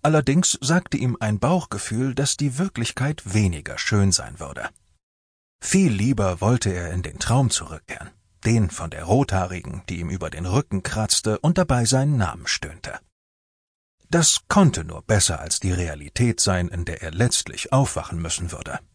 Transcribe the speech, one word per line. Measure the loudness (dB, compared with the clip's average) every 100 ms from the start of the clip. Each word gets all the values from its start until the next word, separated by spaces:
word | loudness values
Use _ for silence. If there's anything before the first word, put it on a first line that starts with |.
Allerdings | 4 4 4 4 2 0
sagte | 2 0 2 -2
ihm | 0 0
ein | 0 2
Bauchgefühl, | 2 0 -2 -8 -4 -2 -2 0
dass | -2 0
die | -2 0
Wirklichkeit | -4 -2 -4 -2 -4 -4
weniger | -2 2 2 0 -8 -6
schön | 0 4 4
sein | 2 -4 -12
würde. | -12 -10 -10 _ _ _ _ _ _ _ _ _
Viel | 0 4 4
lieber | 4 2 2 2 2
wollte | 2 2 2
er | -2 -4
in | -4
den | -6 -8
Traum | 0 2 4
zurückkehren, | 0 -6 -14 -14 -14 -14 _ _ _ 2
den | 4 2
von | -2 -10
der | -8
Rothaarigen, | 0 2 2 0 -2 -6 -8 -12 -8
die | -6
ihm | -6
über | -6 -6
den | -6 0
Rücken | 0 0 -4
kratzte | -4 -4 0 0 0 0
und | 2 2
dabei | 2 2 2
seinen | 2 2 2
Namen | 0 -4 -6
stöhnte. | -6 -8 -14 -14 -14 _ _ _ _ _ _ _ _ _ _ _
Das | 2 4 2 _
konnte | 6 6 4
nur | -8 -10
besser | 0 2 2 -2
als | -6 -4
die | 0
Realität | -2 -2 -6 -10 0 0 2
sein, | 0 2 0
in | -4
der | -6 -6
er | -8
letztlich | 0 0 0 -4 -10 0
aufwachen | 2 2 -2 -6 -6
müssen | -4 -4 -6
würde. | -8 -10 -12 -14